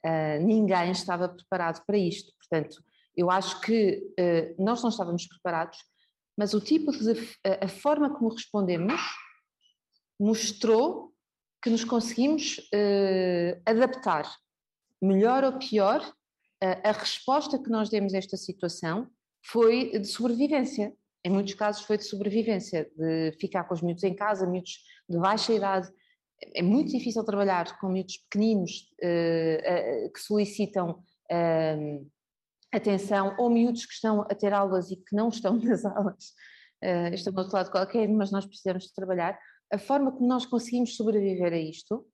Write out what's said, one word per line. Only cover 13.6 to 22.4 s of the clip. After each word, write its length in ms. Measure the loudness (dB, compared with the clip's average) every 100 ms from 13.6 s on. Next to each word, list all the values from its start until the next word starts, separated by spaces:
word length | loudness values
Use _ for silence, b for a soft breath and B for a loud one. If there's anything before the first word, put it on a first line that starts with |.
| 0
adaptar, 680 | 2 2 0 -2 -2 -2 -12 _ _ _ _ _ _
melhor 420 | 2 4 4 4
ou 140 | 2 0
pior, 440 | -2 2 4 2 -2 -16 _ _ _ _
eh, 200 | -2 0 0
a 40 |
resposta 680 | 0 -4 -6 0 0 0 -6
que 120 | -2
nós 200 | -2 0
demos 240 | 0 0
a 40 | -2
esta 200 | -4 -10
situação 720 | -10 -6 -6 -4 -4 -4 -6 _ _ _
foi 540 | -6 4 6 6 0 -4
de 100 | -6
sobrevivência. 840 | -2 -2 2 2 2 0 -4 -6 -8 _ _
Em 60 | 0
muitos 240 | 0 0 -2
casos 280 | -2 -2
foi 140 | -2 -4
de 60 |
sobrevivência, 840 | -2 -4 -2 0